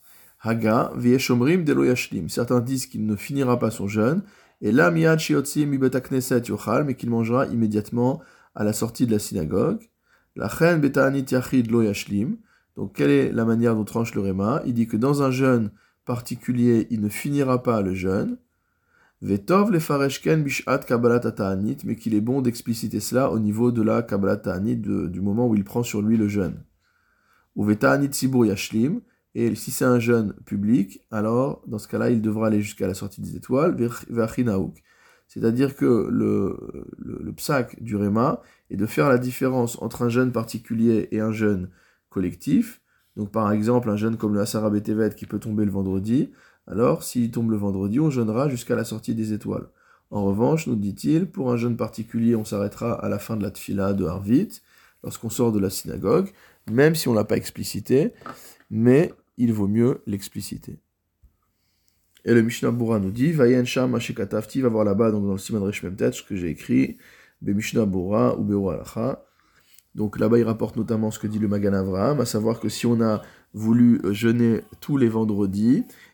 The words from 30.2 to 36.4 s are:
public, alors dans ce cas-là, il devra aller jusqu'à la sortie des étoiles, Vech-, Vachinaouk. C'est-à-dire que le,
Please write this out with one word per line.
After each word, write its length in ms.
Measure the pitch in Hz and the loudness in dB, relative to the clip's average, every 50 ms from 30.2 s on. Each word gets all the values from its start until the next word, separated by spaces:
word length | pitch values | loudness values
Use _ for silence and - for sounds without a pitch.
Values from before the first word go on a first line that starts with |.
| 110 98 - - - | 2 -2 -4 -8 -10
public, 560 | - 107 101 101 104 117 143 202 196 - - - _ | -8 -6 -2 0 2 2 2 2 -2 -6 -14 -18 _
alors 520 | 117 107 104 107 113 120 131 143 - - - | -6 -4 -2 0 0 0 -2 -2 -4 -8 -10
dans 120 | - 117 107 | -10 -10 -10
ce 100 | - - | -8 -6
cas-là, 220 | - 107 113 120 | -4 -2 0 0
il 100 | 123 113 | 0 2
devra 280 | 107 113 107 110 110 110 | 0 0 0 0 0 2
aller 120 | 107 104 | 2 0
jusqu'à 260 | 104 101 - - 98 | 0 -2 -4 -4 -4
la 60 | 92 92 | -4 -4
sortie 300 | - - 101 - - 104 | -6 -8 -12 -12 -12 -12
des 120 | 95 - | -10 -10
étoiles, 400 | - - - 123 131 156 180 - | -12 -6 -2 0 2 2 2 2
Vech-, 300 | - 117 117 117 - - - | 0 -2 -4 -4 -8 -12 -6
Vachinaouk. 720 | - 117 113 113 - - 123 120 101 95 90 - - - _ _ _ _ _ _ _ _ _ | -4 -2 -2 -2 -2 -2 0 0 0 0 -2 -4 -6 -12 _ _ _ _ _ _ _ _ _
C'est-à-dire 480 | _ _ 107 110 113 113 120 135 135 135 | _ _ -2 0 0 2 2 0 0 0
que 320 | - 143 135 123 113 - - | 0 2 2 2 2 2 0
le, 720 | 101 110 110 104 104 104 | 0 0 0 2 0 0